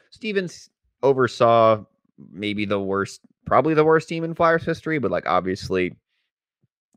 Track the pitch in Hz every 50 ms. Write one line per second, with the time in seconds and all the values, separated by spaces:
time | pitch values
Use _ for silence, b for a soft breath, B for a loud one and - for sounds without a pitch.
0 | b b b _ - 220 196 196 185 165 - - - _ _ _ _ _ _ -
1 | - 139 135 131 127 113 - - 127 117 117 117 113 110 110 107 92 _ _ _
2 | _ _ _ _ 69 - - 90 104 104 104 104 104 98 104 98 98 95 98 98
3 | 95 - - - _ _ _ _ - - 101 120 131 160 160 151 151 160 160 160
4 | 156 - 170 165 165 165 165 - 170 165 165 170 - 170 160 - - 160 160 147
5 | 117 92 87 85 - 65 85 90 87 92 90 - - - 95 92 90 87 - _
6 | _ _ _ _ _ _ _ _ _ _ _ _ _ _ _ _ _ _ _